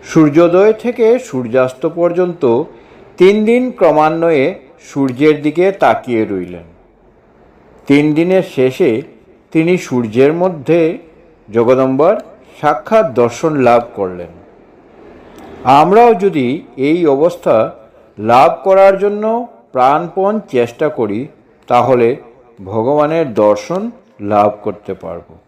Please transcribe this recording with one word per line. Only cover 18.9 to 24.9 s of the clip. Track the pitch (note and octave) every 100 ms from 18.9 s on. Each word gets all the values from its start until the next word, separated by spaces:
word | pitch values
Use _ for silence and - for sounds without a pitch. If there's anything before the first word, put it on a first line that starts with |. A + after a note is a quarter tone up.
| F#3+
জন্য | G3+ G#3 A3 A3+ B3 - _
প্রাণপণ | B2+ B2+ D3+ E3+ F#3+ G3 A3 -
চেষ্টা | B2 A#2+ - D3+
করি, | C#3 A2 G2+ D3 _ _ _ _
তাহলে | B2 A#2+ B2 A#2 D3 - _ _ _
ভগবানের | F#2+ A2 A#2 D3 D3 D#3+ D3+
দর্শন | G#2+ G#2+ G#2 - F3+ A#3 A#3 _ _
লাভ | G2+ G#2 G#2 -
করতে | A2 F2 -